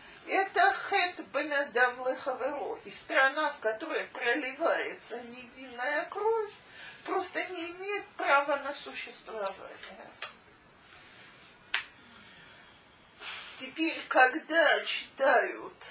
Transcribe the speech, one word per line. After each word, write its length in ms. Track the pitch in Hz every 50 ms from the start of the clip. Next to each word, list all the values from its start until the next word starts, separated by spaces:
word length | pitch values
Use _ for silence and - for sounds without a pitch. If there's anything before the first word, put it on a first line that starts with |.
| - - - - - -
это 440 | - 370 392 381 - 392 359 392
хет 540 | 392 - - - 392 392 349 359 359 - 320 -
бен 220 | - 269 302 311
адам 560 | 285 285 285 - - 240 247 247 247 254 254 254
лехаверо. 680 | 262 - - 277 254 - 240 277 294 269 - - - - -
И 60 | -
страна, 580 | - - - - - 302 269 269 285 302 311 294
в 100 | 285 -
которой 440 | - 220 220 220 - 214 - 214 190
проливается 1120 | - - 262 247 240 240 302 269 262 269 285 330 277 185 165 151 - 185 180 - - 214 - -
невинная 840 | 233 240 247 247 - - 254 269 254 240 240 247 285 294 302 349
кровь, 480 | 339 - 392 415 440 453 453 427 403 - - - - - - - - - - -
просто 400 | - 349 381 - - - 311 359 359
не 240 | 370 339 330 349
имеет 340 | 349 370 381 403 415 403 403 -
права 480 | - - 359 359 285 285 285 294 294 277
на 140 | 269 277 285
существование. 1400 | - - 269 262 - - 240 - - - - 220 220 196 196 - - - - - - - - - - - - - - - - - - - - - - - - - - - - - - - - - - - - - - - - - - - - - - - - - - - - - - - - - - - - - - - - - - - - - - - - - - - - - - - - -
Теперь, 500 | - 262 262 - - 320 320 277 - - -
когда 760 | - - 262 254 - 320 - - 311 330 311 302 - - -
читают 880 | - - - - - - - 269 269 254 226 190 - - 107 - - - - - -